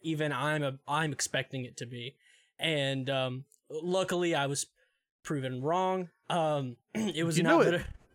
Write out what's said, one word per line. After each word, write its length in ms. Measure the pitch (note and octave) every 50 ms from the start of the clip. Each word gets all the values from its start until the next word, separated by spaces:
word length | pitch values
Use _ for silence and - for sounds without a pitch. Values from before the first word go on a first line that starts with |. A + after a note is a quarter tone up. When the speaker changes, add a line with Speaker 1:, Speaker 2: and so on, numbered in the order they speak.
| -
Speaker 1:
even 300 | D#3+ D#3+ D3 D#3 D3 C#3+
I'm 300 | B2 C#3 D3+ D3+ D3+ C#3+
a, 160 | C#3 C3+ C3+ -
I'm 260 | - C#3+ D3+ D#3+ D3+ C3+
expecting 520 | - - - - C#3 C3 - - C3 B2+
it 120 | A#2+ - -
to 80 | C3
be." 280 | A#2 B2+ A#2+ A#2 B2 - _ _ - - - _ _ _ -
And, 480 | C#3+ D#3+ D#3 C#3+ C#3 C3+ C3+ C3+ B2+ C3+
um, 340 | C3+ C3 C3 B2+ B2+ C3 C#3 _ _ _ _ -
luckily, 640 | C#3+ D#3 D#3+ F3+ F3+ F#3+ F#3 F#3 F#3 F3 F3 E3+ E3
I 120 | C#3+ C#3+
was 180 | C#3 C#3+ C#3 - - _ _ _ _ _ _ _ _ _ _ -
proven 380 | - D#3+ C#3 C3 B2+ B2+ B2+ C3
wrong. 460 | D3+ E3+ F#3 F#3+ F#3 F#3 F#3 F3+ E3 _ _ _ -
Um, 460 | - F3 D#3+ D#3 D3+ C#3+ C3+ B2+ A#2+ - _
<clears throat> 100 | _ -
it 280 | G#3+ A3 G3+ D#3 D3+ E3
was 120 | E3 D#3
Speaker 2:
You 80 | E3+ F3
Speaker 1:
not 60 | E3
Speaker 2:
know 60 | E4 E4
what 60 | G#3+
Speaker 1:
better. 180 | E3 F3 E3+ - - - - - _